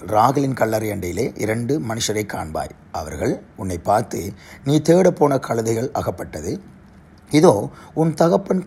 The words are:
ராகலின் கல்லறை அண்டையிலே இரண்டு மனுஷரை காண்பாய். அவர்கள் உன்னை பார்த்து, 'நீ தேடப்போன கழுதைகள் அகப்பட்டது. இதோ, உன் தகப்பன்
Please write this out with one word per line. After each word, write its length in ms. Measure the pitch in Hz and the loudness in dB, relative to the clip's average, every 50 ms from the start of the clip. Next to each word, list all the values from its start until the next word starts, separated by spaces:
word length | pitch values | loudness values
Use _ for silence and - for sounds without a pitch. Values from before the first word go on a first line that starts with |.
| - | -6
ராகலின் 480 | 92 107 107 113 131 135 143 139 135 135 | 0 2 4 4 4 4 2 0 0 0
கல்லறை 360 | - 120 110 110 107 110 107 | 0 0 0 0 -2 -2 -4
அண்டையிலே 420 | 98 98 92 87 87 95 131 - - | -4 -4 -6 -4 -4 -4 -4 -4 -4
இரண்டு 440 | - 107 104 110 117 120 117 143 156 | -4 -2 -2 -2 -2 -2 -2 -2 -2
மனுஷரை 460 | 139 113 110 113 - - 104 107 104 | -2 -4 -6 -4 -4 -2 -2 -4 -4
காண்பாய். 420 | 98 95 82 82 78 78 78 71 - - - - - | -4 -6 -8 -8 -6 -6 -6 -8 -8 -12 -18 -18 -12
அவர்கள் 500 | - 87 76 73 76 73 98 135 - - - - - | -12 -10 -10 -8 -6 -4 -2 -2 -2 -4 -8 -14 -14
உன்னை 220 | - 104 92 87 82 | -10 -6 -6 -6 -4
பார்த்து, 540 | - 104 101 110 107 - - 104 - 101 - - - - - - - | 0 2 2 2 0 -2 -6 -8 -8 -8 -10 -14 -18 -20 -20 -6 -2
'நீ 120 | 139 147 | 0 0
தேடப்போன 640 | 151 151 - 165 185 175 180 180 - 156 143 139 131 | 2 4 4 4 6 6 4 4 4 2 2 2 0
கழுதைகள் 520 | - - 113 117 110 113 117 110 127 143 | -2 -2 -4 -2 -2 0 -2 -2 -2 -4
அகப்பட்டது. 680 | - - - - 92 - - - - - - 98 156 196 - - - - - - - - - - - - - - | -4 -4 -4 -4 -6 -8 -10 -12 -12 -10 -8 -8 -8 -8 -10 -16 -20 -20 -20 -20 -20 -20 -20 -20 -20 -20 -6 0
இதோ, 400 | 143 151 175 170 110 101 123 143 - - - - - | 4 6 8 6 6 6 2 -4 -10 -14 -20 -6 -2
உன் 200 | 151 160 165 151 | 0 0 0 2
தகப்பன் 480 | - 165 165 190 196 196 - 190 185 180 | 2 2 4 4 2 2 0 -2 -2 -2